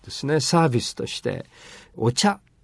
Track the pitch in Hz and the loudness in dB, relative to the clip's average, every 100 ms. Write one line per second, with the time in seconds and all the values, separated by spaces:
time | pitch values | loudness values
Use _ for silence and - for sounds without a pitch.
0 | - - 139 156 - 170 160 120 - - | -16 -8 0 0 2 4 4 2 -2 -6
1 | - - 110 92 - - - - - - | -8 -6 -6 -6 -10 -20 -20 -20 -16 -2
2 | 113 123 208 202 _ _ | -2 2 0 0 _ _